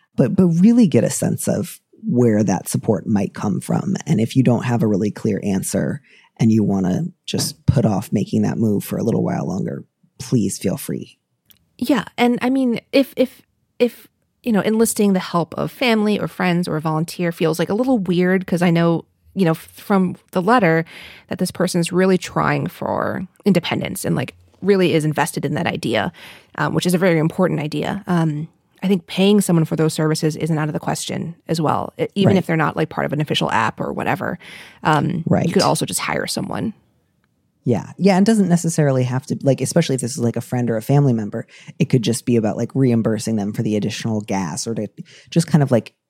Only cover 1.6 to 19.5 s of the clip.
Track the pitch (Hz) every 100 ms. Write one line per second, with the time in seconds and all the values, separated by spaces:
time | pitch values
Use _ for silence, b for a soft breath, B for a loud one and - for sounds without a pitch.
1.6 | - - _ _ 220 120 120 107 98 92
2.6 | - - - 104 - 101 - - 107 92
3.6 | - - - - - 160 113 131 123 113
4.6 | 120 117 110 95 104 - 113 98 101 95
5.6 | - 95 85 - b b b - 113 110
6.6 | 98 98 92 95 175 - - - 143 -
7.6 | - 135 110 98 - 110 92 110 104 -
8.6 | 113 101 - 95 226 - - - 151 185
9.6 | - - - _ _ - - 127 98 -
10.6 | 98 - - 64 - _ _ _ _ _
11.6 | _ _ 247 262 - - 240 240 247 269
12.6 | 254 226 - 277 254 - 262 - _ _
13.6 | _ - 233 - - _ _ _ 247 202
14.6 | 202 220 226 - 202 185 - 175 160 -
15.6 | 156 - 247 220 208 202 165 - 180 170
16.6 | 175 156 160 156 165 - 170 170 160 165
17.6 | 165 202 254 247 185 175 180 185 185 170
18.6 | 180 170 170 165 - _ _ 190 165